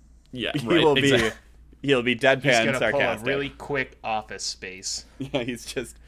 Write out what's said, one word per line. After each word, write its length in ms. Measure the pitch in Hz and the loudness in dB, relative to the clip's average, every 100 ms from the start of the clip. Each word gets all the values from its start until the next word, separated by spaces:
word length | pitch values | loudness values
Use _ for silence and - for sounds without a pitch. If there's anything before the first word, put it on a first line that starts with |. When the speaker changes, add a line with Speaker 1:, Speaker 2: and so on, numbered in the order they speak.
| _ - _ | _ -20 _
Speaker 1:
Yeah, 220 | 127 98 | -6 -4
Speaker 2:
<laughs> 20 | |
He 100 | 147 | -2
Speaker 1:
right, 160 | 117 175 | 2 4
Speaker 2:
will 100 | 156 | 4
be, 180 | 139 139 | 4 4
Speaker 1:
exact- 260 | 123 110 - - - - - | 4 2 -4 -16 -20 -20 -6
Speaker 2:
he'll 200 | 135 131 | 0 2
be 100 | 120 | 2
deadpan 280 | 123 131 135 | 2 4 4
Speaker 3:
He's 160 | 139 120 113 | 4 4 4
gonna 120 | 127 | 2
Speaker 2:
sarcastic. 460 | 113 - 101 107 | 0 2 0 -2
Speaker 3:
pull 80 | 120 | -2
a 40 | 139 | -4
really 120 | 139 | -4
quick 480 | - - 139 127 - | -10 -6 -4 -4 -8
Office 400 | 120 110 - 98 | -6 -6 -6 -10
Space. 640 | - - 95 92 - - - | -10 -10 -12 -12 -10 -10 -12
Speaker 2:
<laughs> 80 | - | -14
Yeah, 240 | 139 135 | -6 -6
he's 240 | 117 120 - | -4 -8 -8
just, 300 | 131 117 - | -10 -10 -12